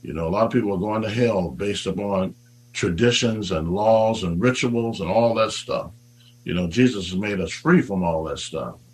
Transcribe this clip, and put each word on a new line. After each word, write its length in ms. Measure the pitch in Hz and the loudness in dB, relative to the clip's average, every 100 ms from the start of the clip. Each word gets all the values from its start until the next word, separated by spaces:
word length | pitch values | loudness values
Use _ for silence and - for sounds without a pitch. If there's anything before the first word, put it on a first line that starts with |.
You 100 | 57 | -8
know, 140 | 76 82 | -6 -2
a 40 | |
lot 160 | 98 113 | 0 2
of 60 | |
people 220 | 123 104 | 2 0
are 40 | 98 | -2
going 240 | 104 110 | -2 -2
to 80 | 110 | -2
hell 400 | 110 117 101 87 | 0 2 2 -2
based 360 | - 101 101 95 | -4 -4 -4 -4
upon 480 | 92 101 98 95 - _ _ _ | -4 -2 -2 -2 -6 _ _ _
traditions 800 | - 104 82 120 120 120 110 95 | -4 -2 2 2 4 0 -2 -2
and 180 | 82 82 | -2 -2
laws 560 | 95 107 113 110 113 | 2 4 6 4 0
and 160 | 90 85 | -2 2
rituals 600 | 123 127 127 120 117 95 | 2 2 0 0 -2 -4
and 100 | 95 | 0
all 240 | 107 117 | 2 4
that 180 | 113 107 | 2 0
stuff. 400 | - - 65 - - _ _ - _ | -2 -6 -6 -6 -16 _ _ -20 _
You 100 | - | -4
know, 120 | 87 90 | -2 0
Jesus 420 | 98 127 104 85 | 4 4 2 -4
has 80 | 92 | -4
made 220 | 104 98 | -2 -2
us 120 | 87 | -4
free 300 | - 156 175 | -4 4 4
from 200 | 113 95 | 4 0
all 220 | 87 80 | 0 0
that 140 | 80 71 | -4 -8
stuff 380 | - 76 58 - - | -8 -8 -8 -12 -14